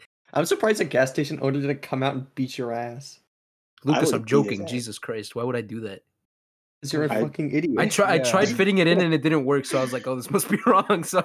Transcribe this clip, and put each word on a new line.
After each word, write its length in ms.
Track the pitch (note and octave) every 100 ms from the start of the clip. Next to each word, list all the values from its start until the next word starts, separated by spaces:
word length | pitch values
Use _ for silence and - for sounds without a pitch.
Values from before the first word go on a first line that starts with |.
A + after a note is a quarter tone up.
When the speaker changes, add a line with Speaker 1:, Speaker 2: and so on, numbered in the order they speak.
| - _ _
Speaker 1:
I'm 120 | C#3+
surprised 360 | E3 G4 A3 A3
a 40 |
gas 260 | D#3+ B2 C3+
station 300 | - C#3+ D3+
owner 180 | C3 C#3
didn't 220 | C#3 C#3+
come 220 | - C3
out 100 | C3+
and 180 | C3 C3 -
beat 200 | B2+ -
your 140 | A#2+
ass. 480 | A#2 A#2+ B2 C#3 - _ _ _ _ _ _
Speaker 2:
I 40 | C3
Speaker 3:
Lucas, 240 | D3+ D#3
Speaker 2:
would've 20 |
Speaker 3:
I'm 80 | -
Speaker 2:
beat 80 | A2
his 0 |
Speaker 3:
joking. 320 | C#3 G#2 G#2
Speaker 2:
ass. 80 | G2+
Speaker 3:
Jesus 280 | B2 A2+ G2+
Christ, 340 | - A2+ G#2
why 80 | A#2+
would 140 | B2 A#2+
I 40 |
do 180 | G#2 A2
that? 240 | G#2+ F#2+ _ _ _ _ _ _ _ _
Speaker 1:
'Cause 120 | C#3
you're 120 | D3+
a 80 | D3+
Speaker 2:
I 80 | G#2+
Speaker 1:
fucking 280 | C#3+ - D3+
idiot. 260 | D3+ D#3+ A#2
Speaker 3:
I 60 | F3
try-, 240 | - G3+
I 20 | E3+
Speaker 4:
Yeah. 60 |
Speaker 3:
tried 220 | B2+ F#3+ D#3+
fitting 300 | A#2+ F#3+ G3
it 80 | E3
in 140 | F3
and 120 | E3+
it 80 | D#3+
didn't 220 | D#3 D#3
work, 200 | C3 C#3+ C#3
so 120 | C#3
I 40 |
was 100 | C3
like, 140 | B2 B2
"Oh, 80 | C3
this 140 | A#2+
must 180 | C#3 -
be 100 | -
<laughs> 40 | -
wrong," 360 | F#3 G3 F3+
so 140 | D3+
I 40 | F#3